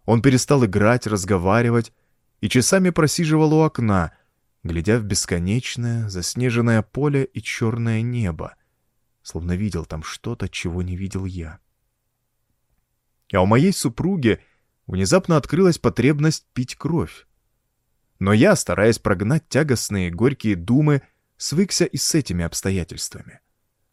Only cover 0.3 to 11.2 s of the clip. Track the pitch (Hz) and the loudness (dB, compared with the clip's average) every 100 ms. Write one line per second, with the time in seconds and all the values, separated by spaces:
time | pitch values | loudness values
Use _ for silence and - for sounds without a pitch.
0.3 | 127 - 143 110 101 104 123 107 104 95 | 4 4 2 4 4 4 2 0 -4 0
1.3 | 95 92 113 117 117 113 _ _ _ _ | 0 2 2 2 0 -2 _ _ _ _
2.3 | _ 107 - 139 190 185 165 156 - 156 | _ 0 2 4 2 2 2 0 0 0
3.3 | 156 156 156 160 - 113 95 85 - _ | 2 4 4 2 0 0 0 -2 -8 _
4.3 | _ _ _ 85 82 82 117 104 101 - | _ _ _ -6 -2 0 0 0 -4 -2
5.3 | 87 87 120 - - 120 117 110 92 - | -2 0 -2 -4 -6 -4 -4 -4 -6 -6
6.3 | 120 127 117 117 110 - 131 147 139 135 | -4 -2 0 2 2 0 -2 0 0 -2
7.3 | 117 - - 113 117 117 110 117 120 98 | -6 -10 -4 -2 -2 -2 -2 -2 -2 -4
8.3 | 80 85 - _ _ _ _ _ _ - | -4 -10 -16 _ _ _ _ _ _ -14
9.3 | 80 87 90 104 85 76 78 - - 113 | -10 -6 -4 -4 -6 -8 -10 -12 -12 -10
10.3 | 117 95 - 90 90 90 90 95 95 | -8 -8 -8 -6 -6 -6 -6 -8 -8